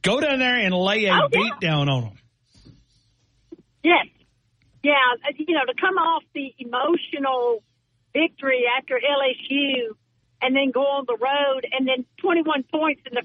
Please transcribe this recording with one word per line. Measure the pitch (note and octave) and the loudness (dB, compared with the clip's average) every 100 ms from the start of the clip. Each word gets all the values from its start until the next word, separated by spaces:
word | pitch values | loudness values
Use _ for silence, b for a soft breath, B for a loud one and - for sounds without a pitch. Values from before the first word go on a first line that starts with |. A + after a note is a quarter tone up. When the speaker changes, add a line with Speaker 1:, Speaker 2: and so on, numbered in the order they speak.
Speaker 1:
Go | F#3 B3+ | 0 0
down | D4+ C4+ | 0 2
there | B3+ B3 | 2 2
and | G3 | 0
lay | F3+ F#3+ A3 G3+ | 0 0 2 2
a | |
Speaker 2:
Oh, | F3 C#5+ | 4 4
yeah. | - | 2
Speaker 1:
beat | A3+ C#4+ | 0 -2
down | F3 D3+ C#3+ | 0 2 2
on | C3 | 0
them. | A2+ - _ _ _ _ - - _ _ _ _ _ _ _ - _ _ D#4+ | -2 -12 _ _ _ _ -20 -20 _ _ _ _ _ _ _ -20 _ _ 2
Speaker 2:
Yes. | F4 - _ _ _ _ _ _ _ | 2 2 _ _ _ _ _ _ _
Yeah, | C#4+ C#4+ B3+ B3 | 0 4 2 2
uh, | C#4+ C#4+ | -6 -8
you | D#4 D#4 | -2 0
know, | B3+ | 0
to | - | 0
come | F#4+ F#4 | 0 0
off | E4 D#4+ - | 0 -2 -6
the | D4 C4+ - | -12 -12 -12
emotional | A#3+ B3 C#4+ E4+ - D4 C4+ B3+ A#3+ A3+ _ _ _ _ _ | -8 -4 0 0 -2 -4 -2 0 0 -2 _ _ _ _ _
victory | C#4 E4+ - C4+ B3+ A#3+ B3+ | -2 -2 -2 -2 0 0 -2
after | C4 C4 | -2 -2
L | C#4 C#4+ | 0 0
S | C4+ B3+ - | 0 -2 -4
U | C4+ C#4 C4 A#3 G#3+ _ _ _ _ | -2 0 -2 -6 -10 _ _ _ _
and | C4 C4 | 0 0
then | C#4 | 0
go | B3 | 0
on | C#4 C#4 B3+ | 0 0 -4
the | A3+ | -2
road | B3 C#4+ C#4+ C4 A#3+ | 0 0 0 -2 -4
and | C4 C4 | -2 -2
then | C4 B3+ - | -2 -6 -4
twenty-one | G4 E4+ D#4 D4 | 0 2 2 -2
points | B3+ D#4 D#4 D4 - | -2 -2 0 -2 -6
in | |
the | B3 | -8